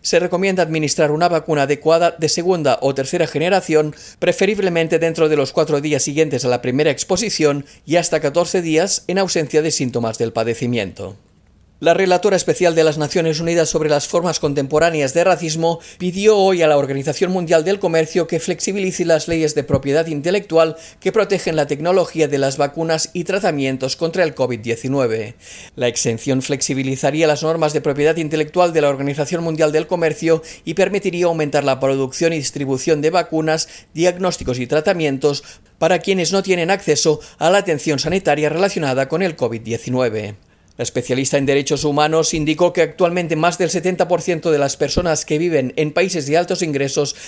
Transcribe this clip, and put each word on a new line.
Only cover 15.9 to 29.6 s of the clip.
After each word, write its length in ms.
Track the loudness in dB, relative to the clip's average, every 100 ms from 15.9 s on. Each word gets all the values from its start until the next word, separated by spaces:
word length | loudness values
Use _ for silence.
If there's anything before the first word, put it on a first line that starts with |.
| -6
pidió 400 | -4 0 4 4
hoy 240 | 4 4
a 80 | 4
la 80 | 4
Organización 560 | 2 -2 -4 -2 -2
Mundial 320 | -2 2 2 2
del 140 | 0
Comercio 480 | 0 0 0 0 -2
que 120 | -2
flexibilice 640 | -4 -4 -4 -2 -2 -2
las 240 | 0 0 0
leyes 280 | 0 0 0
de 100 | 0
propiedad 420 | -2 0 0 0
intelectual 720 | -2 -2 -2 2 2 2 0 -16 -8
que 100 | -2
protegen 460 | 0 0 0 0 0
la 100 | 0
tecnología 600 | -2 0 2 0 0 0
de 80 | 2
las 180 | 0 0
vacunas 540 | -2 -2 -2 -2 -2
y 140 | -6 -4
tratamientos 720 | -2 0 0 -2 -2 -4 -4
contra 260 | -4 0
el 100 | 0
covid 280 | 0 -2 -2
diecinueve. 760 | -4 -4 -2 0 0 -2 -6 -12 -20 -20 -18 -4
La 140 | -4
exención 520 | -2 -2 -2 -2 -2
flexibilizaría 880 | 0 -2 -2 -2 -4 -2 -2 2 2
las 160 | 2
normas 300 | 0 0 0
de 80 | 0
propiedad 340 | -2 2 2 2
intelectual 560 | 0 -2 0 2 2
de 80 | 4
la 100 | 2
Organización 540 | 0 -2 -4 -4 -4
Mundial 300 | -4 0